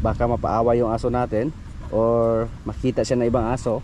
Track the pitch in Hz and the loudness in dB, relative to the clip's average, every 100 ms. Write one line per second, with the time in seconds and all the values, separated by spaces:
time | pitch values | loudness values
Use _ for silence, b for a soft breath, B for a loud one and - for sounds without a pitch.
0 | 113 104 120 120 78 104 117 120 120 113 | 0 0 0 0 0 2 4 4 2 0
1 | 123 123 123 107 127 156 - - - 107 | 0 -2 0 -2 -2 -6 -14 -14 -4 0
2 | 113 117 117 113 113 - - 107 131 120 | 2 4 2 2 -2 -6 -10 -4 -2 0
3 | 110 127 120 123 113 127 - 110 | 0 2 2 2 0 -2 -2 -4